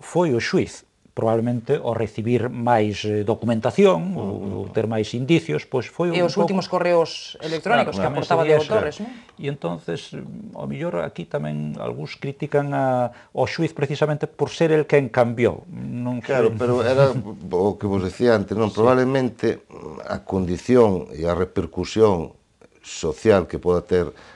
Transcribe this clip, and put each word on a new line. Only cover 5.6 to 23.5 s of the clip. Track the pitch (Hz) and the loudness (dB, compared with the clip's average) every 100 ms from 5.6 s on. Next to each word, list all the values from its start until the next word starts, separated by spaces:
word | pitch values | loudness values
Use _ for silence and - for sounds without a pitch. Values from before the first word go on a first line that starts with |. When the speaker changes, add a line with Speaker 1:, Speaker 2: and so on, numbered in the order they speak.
Speaker 1:
pois | - 131 - | -4 -4 -4
foi | - 175 | -4 -2
Speaker 3:
E | 175 | 0
Speaker 1:
un | 175 | 0
Speaker 3:
os | 185 | 2
Speaker 1:
pouco | |
Speaker 3:
últimos | - 190 - | 0 0 -2
correos | 180 175 170 160 - - - | 0 2 2 2 -4 -16 -12
electrónicos | 151 160 190 233 107 95 | -6 -4 0 2 2 -2
Speaker 1:
Claro, | |
Speaker 3:
que | |
Speaker 1:
tamén | 95 143 | -2 -2
Speaker 3:
aportaba | - 170 | 0 2
Speaker 1:
sería | 156 151 | 4 2
Speaker 3:
Diego | 151 | 2
Speaker 1:
ese. | |
Speaker 3:
Torres, | 214 156 147 | 0 -2 -6
non? | 233 240 - - | -12 -14 -20 -10
Speaker 1:
E | 139 | -8
entonces, | 143 170 170 - - - 151 - - - | -6 -6 -6 -8 -8 -8 -14 -14 -14 -14
ao | - 139 | -12 -10
mellor | 139 170 175 | -6 -6 -4
aquí | - - | -6 -8
tamén | - 147 - 76 76 - | -8 -6 -4 -6 -6 -8
algúns | 120 123 147 - | -8 -8 -10 -10
critican | 139 139 147 143 143 139 | -10 -8 -2 0 0 0
a, | 135 127 120 - - | 0 0 -2 -6 -8
ao | - 127 | -2 -2
xuíz | - 156 | 0 -2
precisamente | - 139 143 151 147 156 | -2 -4 0 0 0 -4
por | - 143 | -4 -4
ser | - 165 | 2 2
el | 156 | 4
quen | 143 147 131 | 4 2 4
cambiou. | 127 120 120 110 - - | 2 2 4 0 0 -10
Non | 117 127 123 123 123 | -12 -8 -6 -6 -6
Speaker 2:
Claro, | - 135 113 | -2 2 2
Speaker 1:
sei. | 110 | 2
Speaker 2:
pero | 123 123 | 0 2
era | 117 131 139 | 2 4 4
o | 120 98 - 90 90 101 - | 2 -6 -10 -2 2 2 0
que | 104 | -2
vos | 98 | 0
decía | 90 - 120 110 | -2 2 4 4
antes, | 95 104 | 2 0
non? | 107 | 0
Speaker 1:
Sí. | 104 | 2
Speaker 2:
Probablemente | 117 127 127 135 127 120 117 - - - 76 - | 4 4 2 0 -2 -2 -2 -2 -8 -16 -14 -12
a | - - | -10 -10
condición | - 98 90 92 - 123 110 92 - 73 | -4 -2 -2 -2 4 6 6 4 -6 -4
e | |
a | 85 | -2
repercusión | 87 92 - 82 92 87 110 110 90 78 - _ _ - _ | 0 -2 -4 -6 -6 -2 4 4 4 -4 -12 _ _ -20 _
social | - - 82 - 110 98 | -18 -6 -6 0 4 4
que | 80 | 2